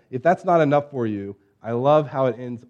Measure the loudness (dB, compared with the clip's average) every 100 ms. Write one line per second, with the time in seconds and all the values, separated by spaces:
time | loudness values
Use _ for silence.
0 | _ -4 0 0 2 2 4 2 0 -4
1 | -4 -4 -8 -14 _ _ -8 -2 2 2
2 | 2 -2 -2 -2 -8 -12 -14